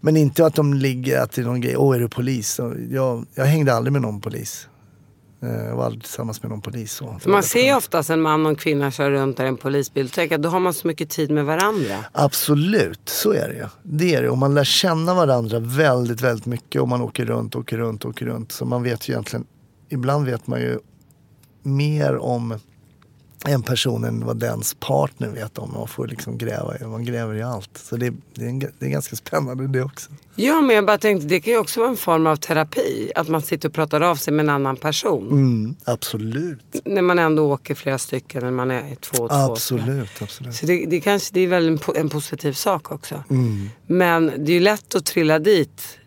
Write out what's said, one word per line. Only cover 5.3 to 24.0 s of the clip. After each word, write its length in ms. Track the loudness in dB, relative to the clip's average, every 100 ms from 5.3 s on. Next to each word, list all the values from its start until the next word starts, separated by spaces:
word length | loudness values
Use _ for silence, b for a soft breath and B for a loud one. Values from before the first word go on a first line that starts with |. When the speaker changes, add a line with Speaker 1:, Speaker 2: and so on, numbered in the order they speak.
| _
Speaker 1:
Eh, 80 | -6
jag 260 | -6 -4 -2
var 100 | -2
aldrig 180 | -4
tillsammans 400 | -12 -10 -8 -8
med 60 | -8
någon 120 | -8
polis, 320 | -10 -10 -10
så. 260 | -12 -12 -6
Speaker 2:
För 100 | 2
man 140 | 4
ser 200 | 4 4 4
ju 100 | 4
oftast 340 | 2 -2 2
en 120 | 2
man 240 | 4 4 2
och 40 |
en 60 | 0
kvinna 360 | 0 0 0
köra 200 | 0 2
runt 260 | 2 0 0
där 80 | -2
i 20 |
en 100 | -2
polisbil. 520 | -2 -2 -2 -4 -4
Tänk 220 | -2 0
att 100 | 0
då 80 | 0
har 100 | 2
man 140 | 0
så 140 | 0 -4
mycket 220 | -4 -6
tid 220 | -2 0
med 140 | 2 2
varandra. 500 | 2 2 2 -2 -4 -6
Speaker 1:
Absolut, 880 | 2 2 2 2 4 4 2 2 -2 -8
så 220 | -2 2
är 160 | 2 -2
det 80 | -6
ju. 100 | -10 -12
Det 320 | -6 0 2 2
är 60 |
det. 80 | 2
Och 80 | 2
man 160 | 4
lär 100 | 4
känna 500 | 4 2 2 2 2
varandra 460 | 4 4 4 2 -4
väldigt, 600 | -2 2 4 4 0 0
väldigt 240 | 0 0 -4
mycket. 360 | -6 -4 -2
Och 60 | 0
man 140 | 0
åker 240 | -2 -4 -2
runt, 300 | -2 -4 -6
åker 220 | -6 -4
runt, 280 | -4 -4 -8
åker 200 | -8 -6
runt. 260 | -6 -8
Så 140 | -8 -4
man 180 | -2
vet 260 | -2 -4 -4
ju 40 |
egentligen, 320 | -6 -4 -8 -10 _ _ _ _
ibland 360 | -4 0 0 0
vet 220 | -4 -4
man 120 | -4
ju 200 | -4 -4 _ _ _ _ _ _ _ _
mer 540 | -2 0 0 2 0 0
om 420 | -2 -4 -4 -8 _ _ _ _ _ _ _ -10 0
en 180 | 0
person 400 | 0 0 0 -2